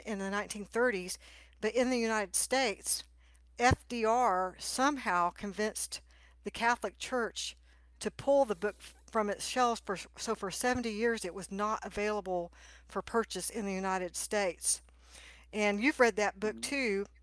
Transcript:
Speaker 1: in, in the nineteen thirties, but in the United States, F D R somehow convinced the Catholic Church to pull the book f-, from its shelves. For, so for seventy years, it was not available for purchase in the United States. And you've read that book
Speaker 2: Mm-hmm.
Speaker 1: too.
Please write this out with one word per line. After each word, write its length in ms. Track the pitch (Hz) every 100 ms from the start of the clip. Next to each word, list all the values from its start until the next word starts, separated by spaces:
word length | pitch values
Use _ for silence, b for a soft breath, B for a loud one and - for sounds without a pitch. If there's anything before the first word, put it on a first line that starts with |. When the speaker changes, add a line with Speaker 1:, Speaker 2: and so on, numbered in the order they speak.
| -
Speaker 1:
in, 80 |
in 60 | 202
the 100 | 196
nineteen 360 | 202 190 208 202
thirties, 520 | 226 247 196 180 - B B B B
but 120 | 214
in 160 | 220 254
the 80 | 254
United 380 | 226 220 196 -
States, 680 | - 262 254 196 - - - b b b b -
F 180 | 240 262 -
D 160 | 240
R 520 | 220 233 240 185 185 180
somehow 720 | - - 269 285 233 180 175
convinced 720 | - 208 185 214 - - - b b b b
the 80 | -
Catholic 460 | - 233 240 202 -
Church 580 | - 254 214 - - - b b b b
to 120 | 208
pull 320 | - - 277
the 120 | 269 190
book 200 | 202 -
f-, 160 | - - -
from 200 | 226 208
its 180 | 196 -
shelves. 340 | 254 240 226 -
For, 120 | 180 - -
so 180 | - 220
for 160 | 196
seventy 400 | - 247 247 233
years, 320 | 208 233 226
it 100 | 220
was 180 | 196 180
not 280 | 196 208 220 214
available 640 | 208 208 214 185 180 170 B B B -
for 120 | 202
purchase 480 | - 233 220 185 -
in 160 | 240 196
the 80 |
United 440 | 190 190 185 180 -
States. 640 | - 208 196 165 - - - B B B B B B
And 300 | 214 208 202
you've 160 | 254 -
read 160 | 240 196
that 240 | 202 190
book 160 | 214 226
Speaker 2:
Mm-hmm. 60 |
Speaker 1:
too. 440 | 233 277 247 196 202 -